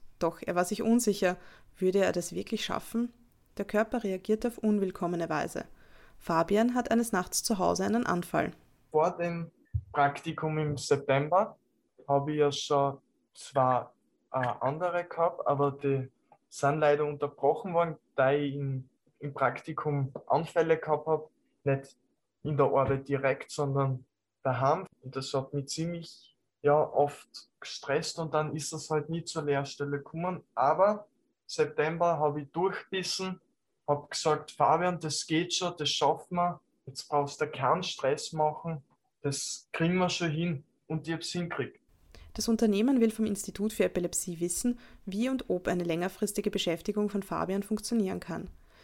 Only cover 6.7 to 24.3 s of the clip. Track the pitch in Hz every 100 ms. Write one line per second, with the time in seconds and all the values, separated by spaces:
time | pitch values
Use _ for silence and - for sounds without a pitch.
6.7 | 247 247 226 233 185 180 - - 196 175
7.7 | 180 196 226 - 175 175 156 - - _
8.7 | _ _ 151 175 175 170 170 165 _ _
9.7 | - - - 143 - 165 143 156 156 151
10.7 | 147 - - - 135 151 180 220 - _
11.7 | _ _ _ - 139 143 151 143 139 -
12.7 | 143 139 - _ _ _ - - 135 127
13.7 | 123 - _ _ _ _ 131 123 - 127
14.7 | 156 175 175 175 170 170 175 - 143 143
15.7 | 135 139 135 123 _ _ _ _ - 139
16.7 | 156 151 147 151 143 143 - 139 160 190
17.7 | 170 170 156 _ - 135 147 143 143 139
18.7 | 131 - _ _ _ 147 139 131 135 -
19.7 | 147 151 143 135 - - 143 165 170 160
20.7 | 160 156 147 160 151 - _ _ _ 139
21.7 | 135 - _ _ _ _ _ 147 143 135
22.7 | 135 127 135 135 135 135 131 - - 139
23.7 | 139 135 127 - _ _